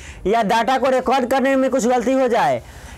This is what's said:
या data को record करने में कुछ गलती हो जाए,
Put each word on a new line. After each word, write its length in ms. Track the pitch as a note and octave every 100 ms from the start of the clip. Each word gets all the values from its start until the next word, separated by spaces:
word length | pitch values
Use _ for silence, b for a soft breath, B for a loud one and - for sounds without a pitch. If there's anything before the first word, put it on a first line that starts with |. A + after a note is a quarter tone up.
| B B F#3
या 160 | A3+
data 360 | G#3 A#3 A3+ C4
को 120 | C4
record 400 | B3+ A#3 A#3+ A#3+
करने 260 | C4 C4 C4+
में 120 | C4
कुछ 160 | B3+ A3+
गलती 260 | B3+ A3+
हो 160 | C4 B3+
जाए, 340 | A3 D#3+ B2 - B B